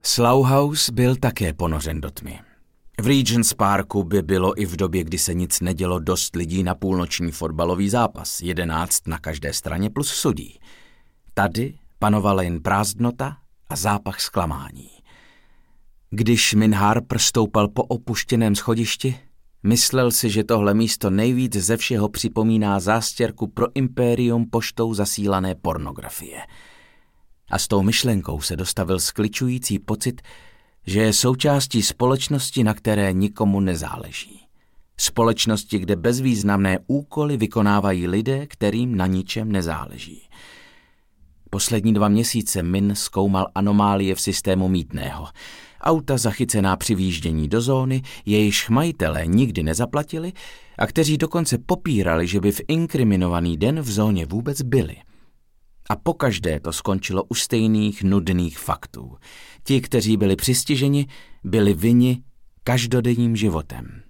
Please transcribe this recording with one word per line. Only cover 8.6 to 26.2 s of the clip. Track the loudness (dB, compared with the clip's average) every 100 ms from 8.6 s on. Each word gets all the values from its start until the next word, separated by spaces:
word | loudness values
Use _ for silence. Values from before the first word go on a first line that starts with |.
| -2 -2 -2 -4 -4
na | -8
každé | -8 -8 -6
straně | -6 -6 -4 -4
plus | -4 -4
sudí. | -2 -2 -2 -6 -18 -20 -20 -20 -20 _ _ -8
Tady | -2 0 0 -6 -8 -20 -2
panovala | 2 2 2 2
jen | 0 -2
prázdnota | 0 0 0 0 -2 -2 -8 -10 -20 _ -10
a | -4
zápach | -2 -2 -4 -6
zklamání. | -4 -2 -4 -4 -10 -16 -20 -20 -20 -20 -20 _ _ -20 _ -20 -20 -20 _
Když | -2 2 4 4
Min | 4 4
Harper | 4 4 2 0 0
stoupal | 2 2 2 2 0
po | 0
opuštěném | -4 -4 -4 -6 0 2 2 2
schodišti, | 0 0 0 -2 -4 -6 -12 _ -20 _
myslel | 0 2 2 2 2
si, | 2 0
že | 0
tohle | 2 2 4
místo | 2 0 0 0
nejvíc | 2 2 2 0
ze | -2 0 0
všeho | 0 0 0
připomíná | -2 -4 0 2 4 2 0
zástěrku | 2 0 -2 -2 -4 -2 -8
pro | -2 -2 0
impérium | -2 0 0 2 2 0 0
poštou | -2 -4 -4 -4
zasílané | -2 -4 -2 0 0 -2 -4
pornografie. | -4 -6 -8 -12 -14 -14